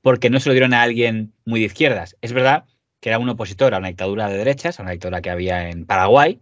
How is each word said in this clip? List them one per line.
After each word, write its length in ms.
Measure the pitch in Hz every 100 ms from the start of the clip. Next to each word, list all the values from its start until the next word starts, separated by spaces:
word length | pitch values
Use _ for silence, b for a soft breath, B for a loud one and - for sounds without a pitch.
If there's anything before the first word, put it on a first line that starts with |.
porque 280 | - 123 120
no 100 | 131
se 80 | 139
lo 60 |
dieron 200 | 127 127
a 80 | 120
alguien 520 | 120 117 117 110 107 _
muy 160 | - 117
de 60 | 107
izquierdas. 500 | - 151 104 82 _
Es 100 | 113
verdad 320 | 127 131 151 _ _ _ _
que 80 | 120
era 100 | 113
un 80 | 123
opositor 460 | 117 104 95 135
a 60 | 98
una 100 | 92
dictadura 400 | 90 95 101 104
de 80 | 98
derechas, 420 | 117 139 170 175
a 40 |
una 100 | 92
dictadura 280 | 87 92 90
que 80 | 90
había 400 | 87 92 90 87
en 160 | 85 82
Paraguay 540 | 95 98 131 151 233